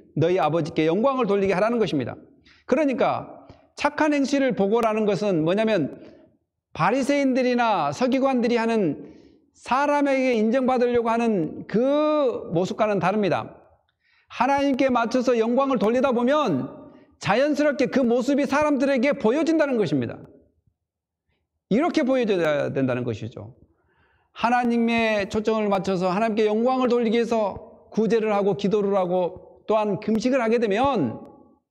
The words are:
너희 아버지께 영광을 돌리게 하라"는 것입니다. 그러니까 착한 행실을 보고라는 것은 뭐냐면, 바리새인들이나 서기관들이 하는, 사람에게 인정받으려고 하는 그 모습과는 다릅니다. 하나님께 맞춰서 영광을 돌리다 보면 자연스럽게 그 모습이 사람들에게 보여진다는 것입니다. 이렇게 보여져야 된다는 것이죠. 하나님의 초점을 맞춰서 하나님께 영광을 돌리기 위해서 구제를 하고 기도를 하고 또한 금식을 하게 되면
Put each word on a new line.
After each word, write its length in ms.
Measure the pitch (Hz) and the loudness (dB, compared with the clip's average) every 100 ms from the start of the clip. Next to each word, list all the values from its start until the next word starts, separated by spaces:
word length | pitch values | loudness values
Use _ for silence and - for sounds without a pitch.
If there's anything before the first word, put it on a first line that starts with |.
| - - | -8 0
너희 240 | 165 185 | 2 2
아버지께 480 | 156 160 160 165 156 | 2 0 -2 0 2
영광을 400 | 175 262 262 226 | 2 2 2 0
돌리게 260 | 202 190 | 2 2
하라"는 260 | 180 214 240 | 2 2 0
것입니다. 360 | 196 156 117 - - - _ - - | 0 -2 -4 -8 -16 -20 _ -16 -2
그러니까 800 | 269 294 247 185 120 - - - - _ - | 0 2 2 0 0 -6 -16 -20 -20 _ -4
착한 380 | 285 294 302 | -2 0 0
행실을 420 | 294 269 277 269 190 | 0 0 0 0 0
보고라는 500 | 196 226 226 214 214 | 0 2 0 0 0
것은 380 | 190 208 175 | 0 0 0
뭐냐면, 580 | 156 196 220 208 135 - - - _ _ _ _ _ | 0 0 2 0 -2 -6 -20 -20 _ _ _ _ _
바리새인들이나 1160 | - 165 254 254 285 269 254 254 247 233 196 143 | -2 0 0 0 2 2 2 2 2 2 0 -2
서기관들이 640 | 143 254 254 269 262 226 233 | -2 0 2 2 0 0 0
하는, 560 | 226 226 180 139 - - - _ _ | 0 0 0 -2 -10 -20 -20 _ _
사람에게 800 | _ - 254 285 294 285 269 262 233 | _ -4 -2 0 0 2 2 2 2
인정받으려고 760 | 220 254 254 262 247 240 226 | 2 0 0 0 2 0 0
하는 580 | 226 233 208 156 - 160 | 0 0 0 -2 -6 -4
그 800 | 196 262 294 302 302 269 208 - | 0 2 2 2 0 0 -2 -4
모습과는 460 | 165 185 214 214 202 | -2 -2 -2 0 0
다릅니다. 580 | 175 214 196 127 110 - - _ _ _ _ _ _ | 0 0 0 -2 -4 -14 -20 _ _ _ _ _ _
하나님께 600 | - 247 277 285 262 269 | -4 0 0 0 2 0
맞춰서 480 | 247 233 254 247 240 | 0 0 0 0 0
영광을 400 | 220 247 269 262 | 0 0 0 0
돌리다 360 | 202 240 277 | 0 2 0
보면 760 | 233 240 302 269 139 127 - - - - - | 0 2 2 0 -2 -4 -12 -20 -20 -20 -8
자연스럽게 680 | 156 214 285 269 294 277 185 | -2 0 2 2 0 0 0
그 120 | 254 | 0
모습이 460 | 247 240 247 277 285 | 2 0 0 0 0
사람들에게 680 | 277 302 285 277 269 269 | 0 0 0 0 0 0
보여진다는 640 | 262 214 269 330 320 285 247 | 0 0 0 0 0 0 0
것입니다. 420 | 185 147 117 104 - - _ _ _ _ _ _ _ _ _ _ _ _ - | 0 -2 -4 -8 -16 -20 _ _ _ _ _ _ _ _ _ _ _ _ -2
이렇게 340 | 208 330 311 | 0 0 0
보여져야 680 | 254 262 226 190 160 147 131 | 0 0 0 0 0 0 -2
된다는 320 | 127 131 123 | -2 -2 -2
것이죠. 520 | 123 110 117 - 104 - _ _ _ _ _ _ _ | -4 -6 -10 -14 -18 -20 _ _ _ _ _ _ _
하나님의 960 | - 226 247 247 233 233 233 226 214 196 | -4 0 0 0 0 0 0 0 -2 -2
초점을 380 | 208 214 220 214 | -4 -2 0 0
맞춰서 420 | 202 185 190 185 | 0 0 -2 0
하나님께 360 | 180 226 214 214 | 0 0 0 0
영광을 420 | 214 240 262 254 | 2 0 2 2
돌리기 280 | 240 233 226 | 2 2 0
위해서 720 | 226 226 208 - - - - | 0 0 -2 -4 -14 -20 -8
구제를 420 | - 220 226 214 | -2 0 2 2
하고 220 | 202 202 196 | 0 0 0
기도를 400 | 202 208 202 202 | 0 0 0 0
하고 640 | 185 185 175 - - - - | 0 0 -2 -6 -18 -12 -2
또한 320 | 214 214 190 | 0 0 -2
금식을 420 | - 220 247 269 | -2 0 0 0
하게 180 | 226 233 | 2 0
되면 600 | 220 196 269 247 131 113 - - - _ _ | 0 0 0 0 -2 -4 -14 -20 -20 _ _